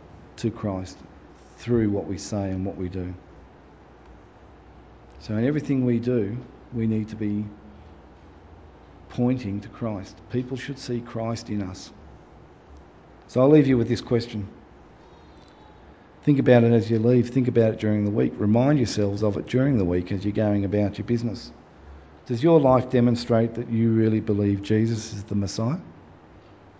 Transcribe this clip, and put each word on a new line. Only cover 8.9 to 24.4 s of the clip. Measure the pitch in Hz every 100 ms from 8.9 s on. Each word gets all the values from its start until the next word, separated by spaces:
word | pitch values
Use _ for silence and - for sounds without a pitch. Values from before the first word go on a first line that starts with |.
| - -
pointing | - 120 127 104 101
to | -
Christ. | - 117 104 - - -
People | 127 127 131
should | - 131
see | - 120
Christ | 117 117 113 117 -
in | 104
us. | 95 92 - - - - - - - - - - - - - - -
So | 123
I'll | 131
leave | 151 135
you | 127
with | 110
this | 110
question. | - 120 117 107 101 - - - - - - - - - - - - - - - - -
Think | - 139
about | 131 123
it | 117
as | 117 107
you | 113
leave. | 113 123 120
Think | 139 127
about | 117 113
it | 110
during | 107 107
the | 104
week. | 107 123 -
Remind | 101 113 131 151
yourselves | 113 - 101 101
of | 107 101
it | -
during | 123 135 131
the | 90
week | 90 90
as | 101 101
you're |
going | 104 107 104 98
about | 104 101 98
your | -
business. | 120 117 101 - - - - - - - - -
Does | 120
your | 151 165
life | 135 127 -
demonstrate | 127 120 117 - 113 117
that | - 120
you | 113 113
really | 113 110 110
believe | 110 101